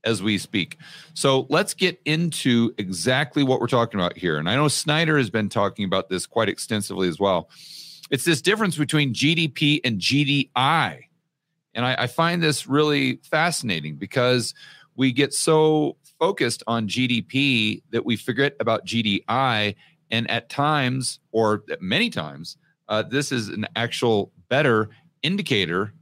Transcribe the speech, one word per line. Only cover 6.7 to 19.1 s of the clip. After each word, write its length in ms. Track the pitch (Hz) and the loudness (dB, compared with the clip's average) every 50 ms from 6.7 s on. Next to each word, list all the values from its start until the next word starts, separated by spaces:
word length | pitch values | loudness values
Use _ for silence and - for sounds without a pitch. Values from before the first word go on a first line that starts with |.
| 113 104 101 - 95 92 95 90 | -4 -4 -4 -4 -4 0 0 0
as 100 | 82 73 | 0 2
well. 300 | 98 98 92 87 - _ - - - - - - - - - - - - | 2 2 2 2 0 _ -16 -20 -20 -20 -20 -20 -18 -20 -20 -20 -8 -4
It's 120 | - 131 - | -4 -2 2
this 200 | 170 165 123 - | 0 0 2 2
difference 340 | 185 208 214 220 190 151 | 0 2 2 2 -2 0
between 380 | 147 151 127 - 156 147 135 113 | -2 -2 0 2 2 2 2 0
G 200 | - - 151 170 | 2 2 2 2
D 140 | 165 165 151 | 2 0 -2
P 320 | - - 160 143 147 151 - | -2 0 2 2 2 2 2
and 160 | 127 113 95 | -2 -2 0
G 260 | 87 - 123 143 147 | 0 0 2 2 2
D 260 | 135 143 143 131 _ _ | 2 2 0 0 _ _
I. 520 | 123 127 139 160 165 139 98 76 65 - _ _ _ _ _ _ _ _ _ _ _ _ _ _ | 0 2 2 4 2 2 0 -4 -8 -18 _ _ _ _ _ _ _ _ _ _ _ _ _ _
And 140 | 113 120 | -4 -2
I, 80 | 127 127 - | -2 0 -2
I 60 | 120 | -2
find 360 | 123 - - 165 170 175 180 165 | -4 0 0 0 2 2 2 2
this 240 | 156 147 - - | 0 0 0 -2
really 520 | - 131 147 151 151 147 143 135 131 127 - _ | 0 2 2 4 4 2 2 0 0 -2 -4 _
fascinating 720 | - - 156 160 175 160 - - 117 92 80 73 76 76 | -2 0 0 0 0 -2 -2 -4 -4 -4 -4 -4 -8 -10
because 560 | 71 98 98 - 135 123 123 127 127 - - - - - - - - - _ _ | -10 -10 -4 0 2 2 4 2 2 0 -4 -8 -12 -20 -20 -20 -20 -20 _ _
we 160 | - 131 135 | 0 0 0
get 220 | 123 131 139 135 - | 2 2 0 0 0
so 640 | - - - 160 156 156 156 156 156 151 143 - _ _ - _ _ | -2 2 4 4 6 6 4 4 2 2 0 -4 _ _ -20 _ _
focused 440 | 165 180 202 - 147 120 117 - - | -2 -2 0 0 -2 -2 -2 -4 -4
on 200 | - 117 117 110 | -4 -2 -2 -2
G 200 | 101 87 113 127 | -2 -2 -2 0
D 160 | 123 123 117 - | 0 0 -2 -4
P 600 | _ - 135 143 139 131 117 107 107 104 - _ _ | _ -2 0 0 2 2 2 0 0 -2 -4 _ _
that 160 | - 117 - | -4 -4 0
we 140 | - 117 101 | 0 -2 -2
forget 380 | - - 113 113 139 143 - - | -2 -4 0 0 0 0 0 -2
about 240 | 117 117 117 104 - | -2 0 0 -2 -2
G 160 | 92 107 117 | -4 -4 -2
D 240 | 113 110 | 0 0